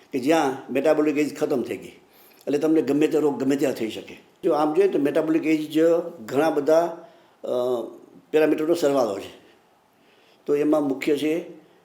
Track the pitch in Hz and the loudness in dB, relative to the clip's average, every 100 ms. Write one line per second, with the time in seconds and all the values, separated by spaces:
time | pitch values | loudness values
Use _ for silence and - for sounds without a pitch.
0 | _ 135 131 165 139 131 - 127 156 151 | _ -4 0 2 0 -4 -6 0 2 2
1 | 151 139 139 - 151 127 - 95 - - | 2 0 -2 -2 -2 -2 -4 -8 -12 -20
2 | _ _ _ _ - 143 156 160 127 143 | _ _ _ _ -4 0 2 2 2 2
3 | 151 156 147 131 135 139 143 113 110 98 | 2 2 0 0 0 0 0 -2 -6 -8
4 | - - _ _ 175 151 151 156 127 131 | -14 -18 _ _ -2 0 0 2 2 2
5 | 143 160 160 160 143 156 147 147 165 170 | 0 0 0 0 2 0 0 2 4 2
6 | 170 - 107 127 160 147 139 160 170 - | -2 -10 -4 0 0 0 2 4 2 -4
7 | - - _ _ - 123 123 123 113 - | -16 -20 _ _ -6 -4 -2 -4 -6 -14
8 | - - _ 156 151 151 156 170 143 139 | -20 -20 _ 2 2 2 0 2 2 2
9 | 113 98 95 - - _ _ _ _ _ | 0 -4 -10 -18 -20 _ _ _ _ _
10 | _ _ _ _ - 147 151 151 143 131 | _ _ _ _ -2 0 2 2 0 -2
11 | 165 139 151 165 - - - _ | -2 0 0 -4 -6 -16 -20 _